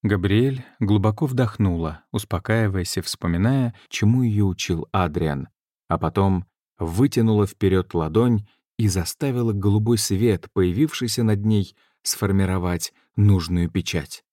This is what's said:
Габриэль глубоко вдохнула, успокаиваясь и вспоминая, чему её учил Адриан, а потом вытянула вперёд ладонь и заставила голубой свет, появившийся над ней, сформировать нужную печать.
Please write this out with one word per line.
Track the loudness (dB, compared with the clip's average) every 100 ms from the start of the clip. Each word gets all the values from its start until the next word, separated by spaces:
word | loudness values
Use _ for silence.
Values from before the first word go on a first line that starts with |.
Габриэль | 0 0 2 2 2 -2 -12 _
глубоко | 2 2 2 0 -2
вдохнула, | 0 -2 0 0 0 -4 -8 _
успокаиваясь | -8 -4 -6 -2 0 0 -2 -4 -6
и |
вспоминая, | -8 -6 -2 0 2 2 -2 -4 _
чему | 0 2 2
её | 2 2 0
учил | -2 -4 -4 -2
Адриан, | -2 -2 0 -2 -4 -8 _ _ _ _
а | -4
потом | -2 0 2 0 -4 _ _ _
вытянула | -6 0 0 2 2 2 0
вперёд | 0 0 2 0
ладонь | -4 0 2 2 0 -2 _ _ -2
и | 0
заставила | 0 -4 -4 -4 -2 -2
голубой | 0 2 2 2 0
свет, | 0 0 2 0 -2
появившийся | 0 0 2 -2 -2 -6 -2
над | 0 2 2
ней, | 0 0 _ _ _
сформировать | -10 -4 0 2 2 0 -2 -4 -6 _ _ 2
нужную | 4 4 0 -2 -2
печать. | -4 -4 -6 -6 -16 _